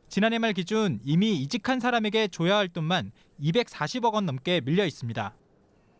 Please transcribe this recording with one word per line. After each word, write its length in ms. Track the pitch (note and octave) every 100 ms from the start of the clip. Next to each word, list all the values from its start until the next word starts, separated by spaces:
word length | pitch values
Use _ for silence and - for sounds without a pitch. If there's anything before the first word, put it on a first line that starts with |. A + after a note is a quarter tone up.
| _
지난해 320 | G3 A3 A3+
말 120 | A3+
기준 460 | G3 F3 A3 G#3 G#2+
이미 320 | B2 E3 A3 F3
이직한 420 | C#3+ B3 - B3+
사람에게 480 | A#3+ A#3 G#3+ A3 G#3+
줘야 300 | - E3 G#3
할 100 | F#3
돈만 460 | E3+ D#3 F3+ G2 - _ -
이백사십억 760 | D3 A3 A#3 - D3+ B3 A3+
원 120 | G#3+ F#3
넘게 340 | C3 F3 F3+
밀려 220 | B2+ F3
있습니다. 480 | F#3 - A#2 A2+ G2+ - _ _ _ _ _